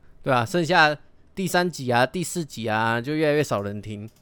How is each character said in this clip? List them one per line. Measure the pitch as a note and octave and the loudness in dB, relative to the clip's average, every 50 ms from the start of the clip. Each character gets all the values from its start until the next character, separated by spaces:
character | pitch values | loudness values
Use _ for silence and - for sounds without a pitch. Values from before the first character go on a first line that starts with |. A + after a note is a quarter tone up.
| - - - - - | -20 -20 -20 -8 -2
对 | D3 C3 | 0 2
啊， | B2 A#2 | 2 2
剩 | A2+ - F3+ E3+ | 0 0 0 2
下 | C#3+ F3+ F3 D#3 D3+ D3+ - - - - - - - _ | 4 4 6 6 4 4 -2 -8 -18 -20 -20 -20 -16 _
第 | - F#3+ F3 | -6 -4 0
三 | - F3+ F3+ F3+ | 0 0 0 0
集 | D#3 - C3+ B2 | -2 -4 -2 0
啊、 | A#2+ A#2+ C3 | 2 4 2
第 | C3 - F#3 E3 | 2 0 -4 -6
四 | - - - E3 | -6 -6 -6 -8
集 | - - - A2 A2 | -8 -8 -8 -4 -2
啊， | G#2+ A2 A2+ A2+ A2+ A#2+ | 0 0 0 0 0 -2
就 | A#2 C3 D3+ | -2 -4 -2
越 | D#3 D#3+ | 0 0
来 | D3+ D3 | 2 2
越 | D3+ C#3+ | 2 0
少 | - B2+ G#2 G2+ | 0 -2 -4 -4
人 | G2+ G2+ G#2+ G2 | -6 -8 -10 -10
听。 | G#2+ G#2+ G2+ G#2 A2+ - _ | -10 -12 -12 -12 -14 -16 _